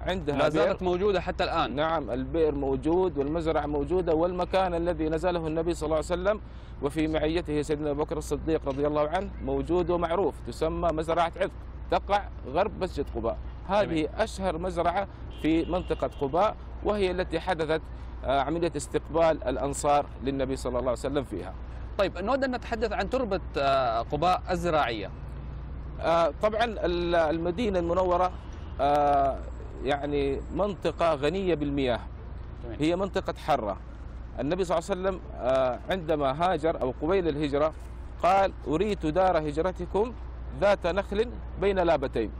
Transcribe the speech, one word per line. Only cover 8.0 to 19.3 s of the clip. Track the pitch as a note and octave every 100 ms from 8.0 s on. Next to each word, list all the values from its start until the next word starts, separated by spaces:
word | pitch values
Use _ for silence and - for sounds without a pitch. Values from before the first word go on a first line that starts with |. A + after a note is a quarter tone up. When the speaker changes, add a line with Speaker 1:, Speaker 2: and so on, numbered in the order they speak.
Speaker 1:
بكر | D3+ D#3
الصديق | - D3 D#3 D#3 C#3+
رضي | C3+ D3
الله | D3+ D3
عنه | F3+ B2 -
موجود | C3 C#3 C3+ F3 E3+
ومعروف، | F3 E3 F3 D#3 - A#2+
تسمى | - D#3+ E3+ E3+
مزرعة | D#3 D#3+ E3 E3+ E3+
عذق، | F#3+ - - - -
تقع | F3+ - G3+ F#3 - -
غرب | D3 G#3 D3+
مسجد | F3+ C#3+ C#3+
قباء. | A#2 A2+ - - - -
هذه | G3+
Speaker 2:
جميل. | F#3 D#3+ D#3 -
Speaker 1:
أشهر | A3 - F#3 D#3+
مزرعة | F3+ E3+ E3+ F#3 G3 - - -
في | D3+ E3
منطقة | D3+ F3+ E3 D#3 C3+ -
قباء، | C#3 D#3+ G#3+ - - -
وهي | - G#3 F#3
التي | F3+ F3 D#3+
حدثت، | F3+ E3+ D3+ D#3 - - - -
آه، | - C#3
عملية | C3 E3 E3+ D3
استقبال | - D3 - D3+ E3